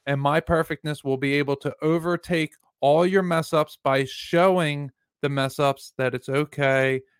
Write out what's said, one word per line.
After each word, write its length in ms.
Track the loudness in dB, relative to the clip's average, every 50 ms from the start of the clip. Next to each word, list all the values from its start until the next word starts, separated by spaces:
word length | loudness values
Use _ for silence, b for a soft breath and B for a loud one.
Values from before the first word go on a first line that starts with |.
| _
and 140 | -4 -4 -2
my 200 | 0 0 0 0
perfectness 640 | 0 2 0 0 0 -2 -6 -8 -6 -8 -8 -6 -4
will 140 | -4 -2
be 160 | -2 0 0 0
able 200 | 0 0 0 -4
to 180 | -4 -4 -8 -6 -2
overtake 720 | 0 0 0 0 0 -2 -4 -4 -4 -4 -2 -2 -2 -4 -8 _ _ _ _ _
all 240 | 2 4 4 4 4
your 180 | 4 2 0 0
mess 300 | 2 -2 -2 -2 0 0
ups 240 | 0 0 -2 -6 -4 -2
by 200 | 0 0 0 0
showing 840 | -4 -8 -12 -6 0 2 4 4 4 4 2 0 0 -2 -4 -8 -10 -14 _ _ _ _ _
the 80 | -4 -2
mess 300 | 0 -2 -2 -2 0 0
ups, 340 | 0 0 0 -2 -10 -14 _
that 160 | -2 -2 -2 -2
it's 140 | -4 -6 -4
okay, 720 | -2 -2 -2 -4 -4 -2 0 2 2 2 2 0 0 -4 -6 _ _